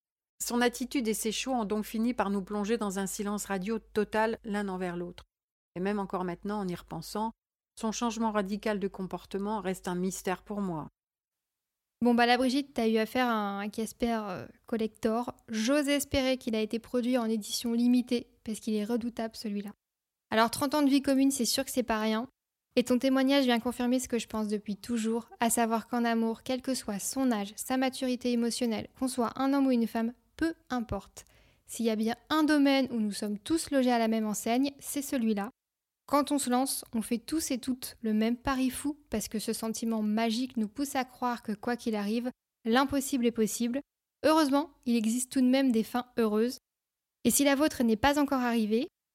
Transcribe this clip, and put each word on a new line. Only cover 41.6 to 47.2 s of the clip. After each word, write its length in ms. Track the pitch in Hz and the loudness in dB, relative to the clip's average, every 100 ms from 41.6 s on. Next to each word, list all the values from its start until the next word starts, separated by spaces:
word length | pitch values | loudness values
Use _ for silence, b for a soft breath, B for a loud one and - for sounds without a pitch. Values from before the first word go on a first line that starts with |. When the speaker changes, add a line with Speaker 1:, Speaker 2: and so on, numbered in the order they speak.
| - 240 | -4 -4
Speaker 2:
qu'il 180 | - 214 | -2 -2
arrive, 360 | 202 226 247 - _ _ 226 | -2 -2 -4 -8 _ _ 2
l'impossible 600 | 240 277 285 269 269 233 | 4 4 0 0 0 2
est 60 | |
possible. 500 | 233 214 - 233 254 - _ _ _ | 2 0 0 -2 -4 -6 _ _ _
Heureusement, 480 | 285 311 302 277 320 _ - | 4 6 4 2 0 _ -2
il 100 | 233 | 0
existe 360 | 220 240 - | 2 0 0
tout 100 | 269 | 2
de 40 | 254 | 4
même 260 | 262 269 | 4 4
des 120 | 226 | 2
fins 220 | 208 240 - - | 0 -4 -4 0
heureuses. 400 | 220 214 240 262 - _ _ _ _ _ | 0 2 0 -2 -14 _ _ _ _ _